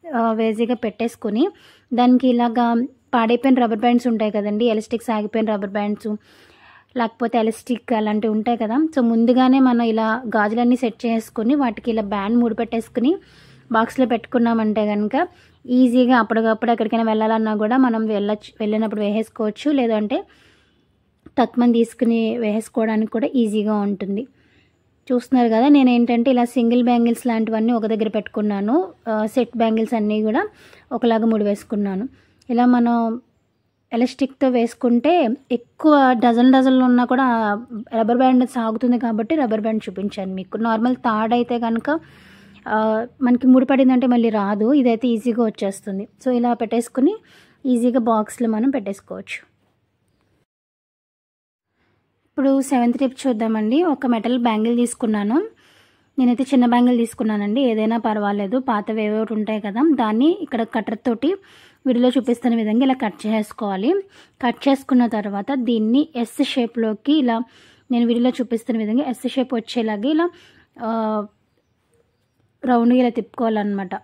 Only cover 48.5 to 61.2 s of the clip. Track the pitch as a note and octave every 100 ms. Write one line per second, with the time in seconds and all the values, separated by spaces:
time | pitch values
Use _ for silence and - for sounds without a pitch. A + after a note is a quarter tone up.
48.5 | A3 B3+ C4+ G3 G3 _ F#3 G3 - -
49.5 | _ _ _ _ _ _ _ _ _ _
50.5 | _ _ _ _ _ _ _ _ _ _
51.5 | _ _ _ _ _ _ _ _ - C4+
52.5 | C4+ C4+ C4 A#3+ A#3+ C4+ B3+ C4 A3 A3+
53.5 | A3 G#3+ C4+ F4 C4+ C4 A#3 A3 B3+ A#3+
54.5 | G#3+ A3 A#3+ A#3+ - A3+ G#3 G3+ C4 A4
55.5 | _ _ _ _ _ _ - B3 A#3+ C4
56.5 | C#4 A#3+ A#3+ B3 B3 A#3 - A3 G#3 G3+
57.5 | A3 C4+ A3 A3 A3+ A3+ G#3+ G3+ G3+ G3+
58.5 | B3 C4 G#3+ G3+ A3 G#3+ G#3+ A3 G#3+ G#3
59.5 | G#3+ G#3 G3+ D#4 B3+ A3 G#3+ C#4+ G4+ D#4+
60.5 | A3+ A3 A3+ G#3+ G#3+ - A3+